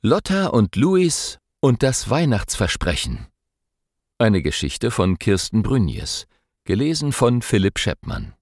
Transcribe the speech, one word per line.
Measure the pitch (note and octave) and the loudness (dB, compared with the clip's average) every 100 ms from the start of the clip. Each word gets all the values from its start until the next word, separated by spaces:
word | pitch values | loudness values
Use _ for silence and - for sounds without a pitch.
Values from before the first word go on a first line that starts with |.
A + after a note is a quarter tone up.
| G#2+ | 2
Lotta | E3+ - F#3+ F#3+ | 0 2 -2 2
und | A#2+ G2+ F#2+ | 2 2 2
Luis | D3+ F#3+ F3 - - - _ _ | 2 4 2 0 -6 -12 _ _
und | C#3 A#2+ | 2 4
das | C3+ B2+ - | 2 0 -2
Weihnachtsversprechen. | C#3 E3 G#2+ - - F#2 - - D#2+ - A#1 - _ _ _ _ _ _ _ _ _ | 0 2 0 -2 -2 -2 0 -2 -2 -4 -8 -12 _ _ _ _ _ _ _ _ _
Eine | A2+ G2 | 2 2
Geschichte | D2 - D2 - A#2 | 0 -2 -4 -4 -4
von | - F#2 F2+ | 0 0 0
Kirsten | - G2 - A2 | 0 0 0 0
Brünjes, | G#2 C3+ F2 A1 - - - _ _ _ | 0 0 0 -2 -8 -10 -12 _ _ _
gelesen | - G2 C#3+ D#3 D3 | -4 0 0 -2 -2
von | - A#2+ B2 | 2 2 2
Philipp | - G#2+ F#2+ - | 0 2 2 0
Scheppmann. | - - - A1+ F#2+ - | -4 -6 -6 -10 -10 -16